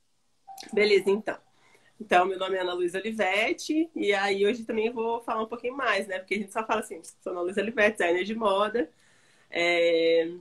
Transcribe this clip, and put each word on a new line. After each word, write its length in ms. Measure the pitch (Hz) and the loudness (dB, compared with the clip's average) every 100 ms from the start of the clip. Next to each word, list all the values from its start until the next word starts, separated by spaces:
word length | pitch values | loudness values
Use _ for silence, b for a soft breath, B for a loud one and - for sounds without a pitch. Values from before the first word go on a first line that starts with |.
| _ _ _ _ - - - | _ _ _ _ -20 -20 -4
Beleza, 380 | 208 214 196 190 | 2 4 4 4
então. 260 | 202 190 - _ _ _ _ _ - | 0 -2 -10 _ _ _ _ _ -12
Então, 260 | 220 180 185 | 2 4 4
meu 120 | 190 | 0
nome 180 | 190 190 | -2 -2
é 40 | |
Ana 140 | 185 | -2
Luísa 240 | 180 175 185 | -2 -2 -2
Olivetti, 920 | 208 220 185 196 233 349 - 311 330 | -4 -2 0 0 0 -2 -2 -2 -2
e 180 | - 202 | -2 0
aí 340 | 196 202 196 202 | 0 2 2 0
hoje 160 | 247 | 0
também 240 | 226 220 226 | -4 -2 -2
vou 320 | 240 226 233 | -2 -4 -4
falar 200 | 233 220 | -4 -4
um 60 | 220 | -4
pouquinho 280 | 240 247 277 | -6 -8 -4
mais, 300 | 247 202 202 | -2 0 -2
né? 120 | 190 | -8
Porque 140 | 190 | -4
a 40 | 196 | -6
gente 140 | 196 | -4
só 120 | 226 | -6
fala 140 | 220 220 | -2 -2
assim, 200 | 226 165 - - | -4 -12 -16 -14
"Sou 120 | 190 | -8
Ana 80 | 175 | -6
Luísa 200 | 175 208 | -4 -2
Olivetti, 380 | 202 233 214 214 | -2 2 2 2
designer 240 | 175 180 | 0 0
de 100 | 196 220 | 0 0
moda." 520 | 214 190 214 233 320 _ _ _ _ _ _ | 0 2 0 -2 -4 _ _ _ _ _ _
É, 720 | - 170 175 170 165 165 165 165 175 | -2 2 4 4 4 4 4 2 -4